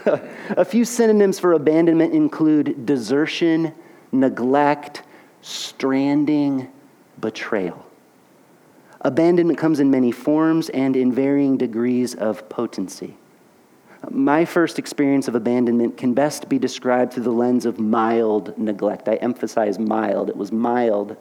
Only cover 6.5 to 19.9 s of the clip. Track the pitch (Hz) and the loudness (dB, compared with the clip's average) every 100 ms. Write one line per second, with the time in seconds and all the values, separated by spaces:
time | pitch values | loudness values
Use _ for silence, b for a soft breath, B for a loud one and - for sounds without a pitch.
6.5 | 135 127 - - _ _ - 110 - - | -2 -6 -16 -20 _ _ -10 -8 -8 -4
7.5 | 107 90 - - _ _ _ _ _ _ | -4 -4 -8 -18 _ _ _ _ _ _
8.5 | _ b b b b 143 131 170 175 165 | _ b b b b -2 2 4 4 2
9.5 | 139 160 147 139 135 123 117 - 151 160 | 2 0 2 4 4 2 0 0 2 4
10.5 | 160 160 131 135 131 127 123 135 143 139 | 2 0 -2 0 2 2 2 2 2 2
11.5 | 131 123 113 123 123 123 - 107 107 - | 0 0 0 0 0 -2 -2 -4 -4 -8
12.5 | - 117 - 92 - - - _ _ _ | -8 -6 -6 -10 -10 -14 -16 _ _ _
13.5 | _ _ _ b b - 127 139 151 170 | _ _ _ b b -8 0 2 2 2
14.5 | 180 160 - - - 143 139 131 120 113 | 0 0 -2 -6 -2 2 2 0 -2 0
15.5 | 123 120 120 117 127 127 120 147 147 - | 2 2 2 0 -2 -2 0 0 -2 -4
16.5 | 135 123 - 123 123 123 127 120 117 123 | -2 -2 -4 0 0 0 -2 -2 0 2
17.5 | 123 113 117 107 113 110 117 110 104 87 | 2 0 -2 0 0 2 2 2 0 -2
18.5 | - 110 98 104 98 - 110 120 120 110 | -6 -4 -2 -2 -2 -2 -2 -2 -4 -4
19.5 | - 107 101 110 | -2 -2 -2 -2